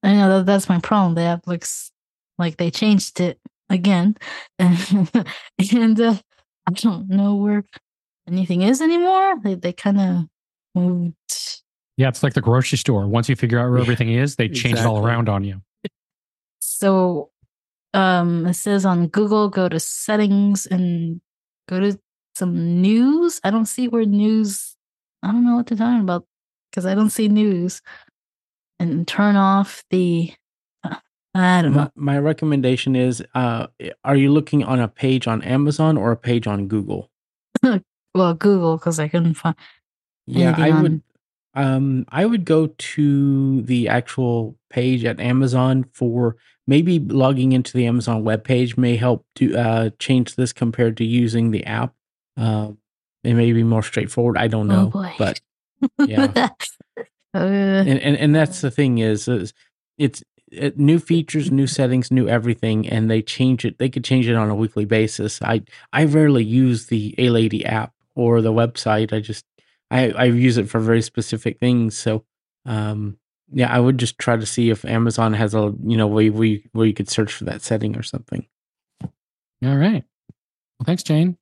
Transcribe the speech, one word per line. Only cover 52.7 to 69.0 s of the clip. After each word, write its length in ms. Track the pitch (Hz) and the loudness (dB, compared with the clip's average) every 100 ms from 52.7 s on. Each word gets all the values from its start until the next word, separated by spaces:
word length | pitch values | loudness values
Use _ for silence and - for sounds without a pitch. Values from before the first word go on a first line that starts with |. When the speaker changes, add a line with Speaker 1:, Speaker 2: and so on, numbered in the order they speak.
| 104 _ _ _ _ | -12 _ _ _ _
Speaker 3:
it 120 | 120 117 | 0 2
may 180 | 117 | 4
be 80 | 113 | 4
more 200 | 113 110 | 2 0
straightforward. 540 | 107 - - - 120 104 | 0 -4 -4 -2 0 0
I 100 | 113 | 0
don't 240 | 110 104 | -2 2
Speaker 1:
Oh, 140 | 95 98 | 2 2
Speaker 3:
know, 40 | |
Speaker 1:
boy. 240 | 98 92 - | -2 -10 -4
Speaker 3:
but 200 | 98 - _ _ _ _ | -4 -4 _ _ _ _
Speaker 1:
<laughs> 260 | 262 - 277 | -4 0 0
Speaker 3:
yeah. 260 | 214 269 247 240 - - - _ - - _ _ | 0 0 0 -2 -6 -16 -16 _ -18 -18 _ _
Speaker 1:
Uh, 520 | 190 185 196 196 190 190 | -4 -2 0 0 2 2
Speaker 3:
And, 120 | 135 | 2
and, 180 | 143 143 | 0 2
and 180 | 147 156 | 4 4
that's 260 | 151 - | 2 -2
the 100 | 143 | -4
thing 260 | 120 139 120 | 0 0 2
is, 300 | 110 107 - | 0 0 -2
is 260 | 120 92 _ _ _ _ _ | -4 -4 _ _ _ _ _
it's, 240 | 139 - - _ _ | -4 -4 -20 _ _
it, 280 | - 143 139 | -6 -6 0
new 180 | 143 165 | 2 2
features, 540 | - 170 156 156 139 | 2 -2 0 -4 0
new 160 | 135 135 | 0 0
settings, 420 | - 131 127 123 | 0 0 0 0
new 180 | 131 117 | 0 2
everything, 600 | 117 117 113 113 110 107 | 0 -2 -2 -2 -2 -2
and 200 | 110 110 | -2 0
they 120 | 110 | 0
change 440 | 107 - 131 127 120 | -2 0 0 2 -2
it. 120 | - | -2
They 100 | 131 | -4
could 140 | 127 | -4
change 240 | 117 131 117 | -2 0 2
it 80 | 113 | 0
on 140 | 107 | 0
a 60 | 104 | 0
weekly 300 | 113 - 104 | -2 -2 0
basis. 540 | 110 110 - 107 - | 0 0 -2 -8 -6
I, 180 | - 113 101 - - | -2 -4 -4 -20 -6
I 120 | 131 156 | 0 2
rarely 380 | 151 151 135 | 4 4 4
use 440 | 110 123 131 117 - | 2 2 2 0 -2
the 260 | 113 104 - | -4 -4 -2
A 100 | 123 | 2
Lady 340 | 117 113 - - | 2 2 -2 -4
app 280 | 110 110 _ _ - | -4 -6 _ _ -2
or 260 | 117 117 | 2 2
the 100 | 113 | 2
website. 640 | 110 117 120 117 107 | 2 0 -2 -2 0